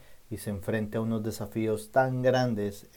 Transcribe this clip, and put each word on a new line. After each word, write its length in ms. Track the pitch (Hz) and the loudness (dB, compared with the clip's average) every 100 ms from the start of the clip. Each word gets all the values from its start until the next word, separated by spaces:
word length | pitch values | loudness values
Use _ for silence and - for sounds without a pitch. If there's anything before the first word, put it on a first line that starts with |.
| - - - | -20 -20 -12
y 80 | 104 | -8
se 100 | - | -6
enfrente 480 | 98 101 110 104 113 | -4 -2 -2 0 -2
a 60 | |
unos 200 | 113 113 | 0 0
desafíos 680 | 107 104 101 113 110 107 - | -2 -4 -6 -2 0 0 0
tan 300 | 131 131 127 | 2 2 4
grandes 640 | 127 127 127 107 101 98 - | 4 4 2 2 -2 -4 -16